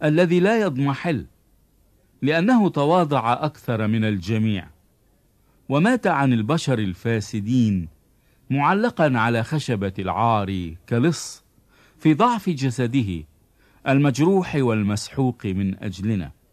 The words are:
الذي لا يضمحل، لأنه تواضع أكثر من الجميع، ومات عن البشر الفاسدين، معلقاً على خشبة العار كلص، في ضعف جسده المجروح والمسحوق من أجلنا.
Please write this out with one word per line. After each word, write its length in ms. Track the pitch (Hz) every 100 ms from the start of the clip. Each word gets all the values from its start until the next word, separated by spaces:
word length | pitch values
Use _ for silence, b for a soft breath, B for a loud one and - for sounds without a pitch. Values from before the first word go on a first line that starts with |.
الذي 360 | 151 156 180 175
لا 200 | 190 226
يضمحل، 640 | 196 127 139 135 175 131 - _ _ _ _ _ _ _ _ -
لأنه 460 | 131 160 196 247 190
تواضع 640 | 151 143 180 160 139 113
أكثر 540 | 123 151 - - 113 107
من 180 | 113
الجميع، 640 | 110 104 85 110 110 98 - - _ _ _ _ _ _ _ _ -
ومات 380 | 139 202 254 196
عن 260 | 151 139
البشر 460 | 120 107 160 - 120
الفاسدين، 1080 | 101 90 117 117 - 107 101 127 110 95 80 - _ _ _ _ -
معلقاً 640 | 139 143 190 233 233 156
على 280 | 123 113 117
خشبة 500 | 110 156 139 110 98 92
العار 760 | 92 87 117 110 98 95 85 80 -
كلص، 560 | 117 151 160 - - _ _ _ b b b
في 160 | 156
ضعف 360 | 147 240 226 190
جسده 760 | 147 131 120 120 135 104 85 76 _ _ b b b -
المجروح 680 | 135 143 123 165 196 175 151
والمسحوق 920 | 127 110 101 104 - - 131 120 104
من 380 | 95 98 98
أجلنا. 480 | 107 92 101 104 73 - _